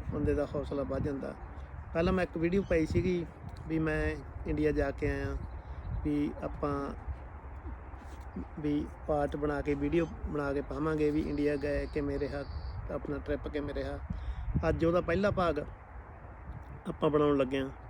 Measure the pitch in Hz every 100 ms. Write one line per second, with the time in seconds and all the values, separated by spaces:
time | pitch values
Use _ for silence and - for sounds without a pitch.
0 | - 147 147 143 139 151 135 143 131 135
1 | 143 135 135 - - - - - - 165
2 | 175 185 175 165 170 196 190 165 156 180
3 | 180 175 160 - - - - 160 156 156
4 | 156 151 - - 165 151 151 147 139 -
5 | 147 139 139 139 - - - - - -
6 | 151 147 147 - 143 - 147 143 139 -
7 | - - - - - - - - - -
8 | - - - - - - 147 147 165 -
9 | - 147 143 147 147 143 147 143 147 170
10 | 160 - - 147 143 139 135 139 156 156
11 | 151 151 - 143 147 143 143 147 139 156
12 | 143 143 135 143 139 - - - - 147
13 | - 139 - 143 151 147 143 139 135 143
14 | - - - - - - 165 156 165 175
15 | 165 175 202 185 170 147 - - - -
16 | - - - - - - - - - -
17 | 160 147 147 139 131 135 135 -